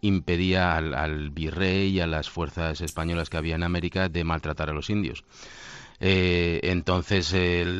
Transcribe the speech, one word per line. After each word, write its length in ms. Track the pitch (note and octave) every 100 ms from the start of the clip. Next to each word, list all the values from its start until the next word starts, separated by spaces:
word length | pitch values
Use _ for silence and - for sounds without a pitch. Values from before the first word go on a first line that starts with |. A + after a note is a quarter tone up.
impedía 760 | G2+ F#2+ D2+ F2 F#2 F#2 F2 D#2+
al, 200 | D#2+ C2
al 340 | D#2 D2+ D2+
virrey 600 | D2 D#2 D#2+ F#2+ F#2+ G2
y 100 | F#2
a 80 | E2+
las 240 | D#2 D2+
fuerzas 500 | - D#2 F2 E2 D#2
españolas 480 | E2 - E2 E2+ E2
que 80 | E2
había 160 | D#2+
en 100 | D#2+
América 460 | F2 F2 E2+ F#2 F#2
de 140 | E2
maltratar 480 | E2 D#2+ D#2 D2+ D#2
a 20 |
los 160 | D2+ D2
indios. 340 | G#2 D2+ - - - - - - - - -
Eh, 580 | F#2 F#2+ F2+ F2 E2+ E2+
entonces, 680 | F2 F2+ D#2+ F2+ - G2+ D#2+ F#2
eh, 440 | F2+ F2 F2